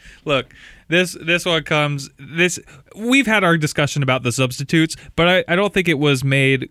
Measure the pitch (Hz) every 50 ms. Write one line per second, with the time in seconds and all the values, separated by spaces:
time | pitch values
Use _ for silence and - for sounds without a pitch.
0 | - - - - - 151 143 131 120 - - - - - - - - - 156 175
1 | 185 175 - - - 160 170 175 - 185 170 160 147 - 165 151 147 147 147 139
2 | 135 - _ - 135 139 143 165 175 180 170 - - - - - - - - -
3 | 214 240 254 277 262 208 220 208 190 175 165 165 151 147 - - 151 135 - 147
4 | 143 131 127 131 123 123 113 - 131 127 127 - 143 - - 165 160 160 - -
5 | - - - - 165 175 180 185 170 - 170 180 202 202 - 202 180 165 160 135
6 | 147 147 139 127 127 135 135 139 135 135 135 131 131 -